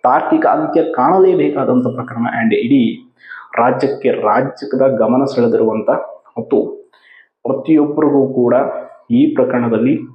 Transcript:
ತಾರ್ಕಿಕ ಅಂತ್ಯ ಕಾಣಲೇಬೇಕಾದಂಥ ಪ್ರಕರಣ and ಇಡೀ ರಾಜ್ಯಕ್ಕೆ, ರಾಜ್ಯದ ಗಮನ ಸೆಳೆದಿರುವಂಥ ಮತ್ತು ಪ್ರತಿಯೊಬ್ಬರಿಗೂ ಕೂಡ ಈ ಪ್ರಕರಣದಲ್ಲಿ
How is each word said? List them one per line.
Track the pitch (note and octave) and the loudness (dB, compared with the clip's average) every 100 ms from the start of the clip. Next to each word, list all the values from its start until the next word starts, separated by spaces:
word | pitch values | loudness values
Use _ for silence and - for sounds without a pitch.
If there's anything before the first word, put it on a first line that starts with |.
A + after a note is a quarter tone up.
ತಾರ್ಕಿಕ | - D3 - D#3 D3+ | 2 0 2 0 2
ಅಂತ್ಯ | D3 D#3 E3 | 0 0 0
ಕಾಣಲೇಬೇಕಾದಂಥ | - - C3+ F#3+ F#3 D#3+ D3 C#3 B2+ B2+ B2 B2 | -2 0 2 4 4 2 0 -2 0 0 0 -6
ಪ್ರಕರಣ | B2 A#2 A#2 - | -10 -6 -4 -2
and | A2+ - | 0 0
ಇಡೀ | A#2 C#3 A2+ - - _ - - - - | 2 2 2 -2 -16 _ -20 -20 -8 -2
ರಾಜ್ಯಕ್ಕೆ, | B3 - - - - | 0 0 -2 -2 -2
ರಾಜ್ಯದ | - G#2+ A2+ C#3 - - B2+ C3+ | -2 0 0 -2 -8 -6 0 0
ಗಮನ | A2 A2 B2+ | 2 0 2
ಸೆಳೆದಿರುವಂಥ | C#3 - A#2 G#2+ A2 A2 - - - - _ - | 0 0 0 2 0 0 -2 -2 -4 -16 _ -12
ಮತ್ತು | A#2 - - - - _ _ - _ _ | -2 -2 -2 -10 -20 _ _ -20 _ _
ಪ್ರತಿಯೊಬ್ಬರಿಗೂ | - - E3 D#3 D3 D3 D3 C#3 C3 | -6 -6 2 2 2 0 2 2 0
ಕೂಡ | B2 A#2+ A#2+ C#3+ - - - _ | 0 2 2 0 -6 -12 -20 _
ಈ | A#2 D3 - | 2 2 2
ಪ್ರಕರಣದಲ್ಲಿ | B2 B2 A#2+ A2 B2 - - | 0 0 0 0 0 0 -4